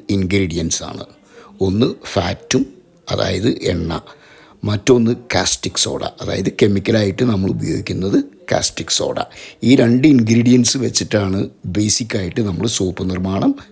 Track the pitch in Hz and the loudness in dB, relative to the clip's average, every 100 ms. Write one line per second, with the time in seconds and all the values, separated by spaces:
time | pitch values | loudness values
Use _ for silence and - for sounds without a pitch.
0 | - 101 92 101 92 82 82 - - - | -2 -2 2 0 0 -2 -2 -2 -4 -12
1 | - - _ - - - 95 98 139 233 | -14 -18 _ -20 -16 -4 -2 2 0 -2
2 | - - 90 - - 131 277 - _ _ | -4 -2 -2 -4 -2 -2 -2 -8 _ _
3 | - - 55 92 110 - 82 87 82 82 | -8 -4 -2 0 -2 -2 -2 -2 -4 -6
4 | - - - - - - 107 104 - 123 | -10 -20 -20 -20 -20 -10 -4 -2 4 4
5 | 113 123 - 90 90 - - - - 69 | 4 -2 -2 -2 0 -2 -4 -2 -2 -4
6 | - - 90 - 95 - 107 98 95 113 | -8 -10 -6 -4 -2 2 2 2 0 2
7 | 104 - 123 101 95 57 52 - - 95 | 2 0 0 0 0 -2 -4 -4 -4 -4
8 | 95 - - - - - - - - - | 0 0 -2 -10 -4 -2 -2 -4 -4 -2
9 | 139 127 - - - - 117 135 117 123 | -2 -4 -8 -10 -20 -2 4 6 6 4
10 | 147 135 110 117 120 123 120 139 113 - | 6 6 6 4 6 6 4 0 -2 -2
11 | 95 107 98 95 113 - - 92 107 - | 0 0 0 -2 -4 -8 -6 -2 0 0
12 | 113 110 90 85 104 82 110 - 92 87 | -2 -4 -4 -4 -4 -2 -2 0 -2 -2
13 | 92 92 92 95 269 277 - | -4 -4 -2 0 0 -2 -8